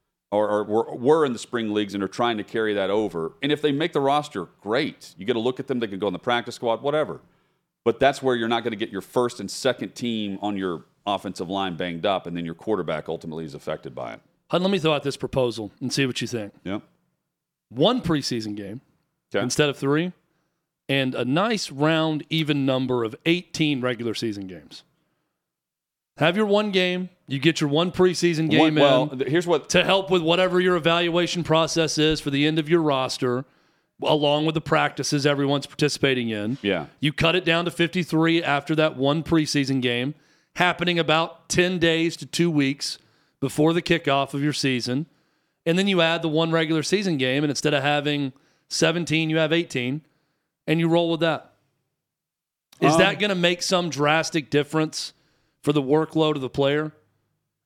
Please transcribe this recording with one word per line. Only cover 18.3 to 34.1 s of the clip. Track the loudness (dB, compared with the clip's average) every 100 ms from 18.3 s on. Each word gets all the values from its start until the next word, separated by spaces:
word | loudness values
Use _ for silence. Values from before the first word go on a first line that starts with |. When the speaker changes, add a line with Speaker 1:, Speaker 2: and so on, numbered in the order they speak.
| -4 -6 -8
Speaker 2:
game | -10 -14 -16 _ _ _ _
Speaker 1:
Okay. | -2
Speaker 2:
instead | 0 2 0
of | 0
three, | 0 0 0 -6 _ _ _ _ _ _ -2
and | 0 0
a | -2
nice | 0 0 0 -2 -6
round, | -2 2 2 0 -2 -2
even | -2 0 2 2
number | 0 0 0
of | -2 -2 0
eighteen | 0 -2 -2 0 0
regular | -2 -4 -6 -4
season | -4 -6 -10
games. | -14 -18 -20 _ _ _ _ _ _ _ _ _ _ _ _ _ 0
Have | 0 2
your | 2
one | 2 2
game. | 0 0 -2 -6 -12 -8
You | 0
get | 0 2
your | 0
one | 0 0
preseason | 2 2 2 0 0 2
game | 4
Speaker 1:
One, | 4 4
well, | 4 4 2
Speaker 2:
in | -4
Speaker 1:
th-, | 0
here's | 0 2
what | 0 2
Speaker 2:
to | 0
help | 2 0 2
with | 0
whatever | 2 2 2 2
your | 2 2
evaluation | 2 2 2 0 0 -2
process | 2 2 2 0 0 2
is | 2 2
for | -2
the | 0 2
end | 0
of | 2
your | 2
roster, | 4 0 -2 -2 -2 -2 -4 _ _ _ _ -4
along | 2